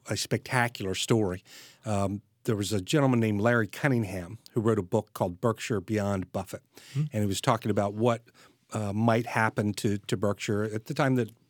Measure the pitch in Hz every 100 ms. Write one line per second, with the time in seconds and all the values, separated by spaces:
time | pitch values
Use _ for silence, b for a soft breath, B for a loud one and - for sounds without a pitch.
0 | - 104 - 107 - 127 120 - 98 95
1 | - 113 98 110 - B B B 113 101
2 | 98 101 - _ - 104 98 104 90 156
3 | 135 120 110 101 113 120 101 - 143 120
4 | 95 92 85 110 - 123 110 104 90 107
5 | - - 95 87 117 110 - 104 90 104
6 | 101 101 - 98 92 - _ B B 139
7 | 151 107 104 95 135 113 110 101 101 107
8 | 120 117 _ b b b - 110 104 104
9 | 117 113 113 117 110 - 104 - 110 101
10 | - 98 101 98 - 104 107 110 - 131
11 | 135 127 110 -